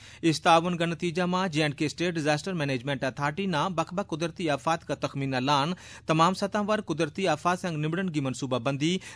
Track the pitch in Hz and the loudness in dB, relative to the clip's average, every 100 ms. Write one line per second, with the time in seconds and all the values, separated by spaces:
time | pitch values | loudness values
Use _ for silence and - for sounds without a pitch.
0 | - - 165 147 180 165 175 175 170 160 | -20 -2 0 2 6 6 6 0 -2 -2
1 | 175 165 180 180 190 147 151 135 151 - | -2 0 0 2 0 0 0 0 -2 0
2 | 175 165 147 147 196 180 139 131 131 139 | -2 0 0 0 0 -2 -2 -2 -2 -2
3 | 135 123 143 151 196 151 180 165 160 180 | -2 -2 -2 -2 -2 0 0 0 -2 -2
4 | 202 160 165 165 165 139 160 165 - 139 | -4 -4 -4 -2 -2 0 0 -2 -2 -6
5 | 143 143 135 127 131 143 143 180 - - | -4 -4 -2 0 2 2 2 -2 -10 -10
6 | - 160 170 190 196 214 202 214 - 156 | 0 4 4 2 -2 -2 0 -2 -2 -2
7 | 160 170 185 151 175 180 180 151 151 170 | -2 0 0 2 0 0 -2 -4 -2 -2
8 | 190 151 135 123 135 123 123 139 156 180 | -2 -2 -2 -4 -2 -2 0 0 0 0
9 | - | -4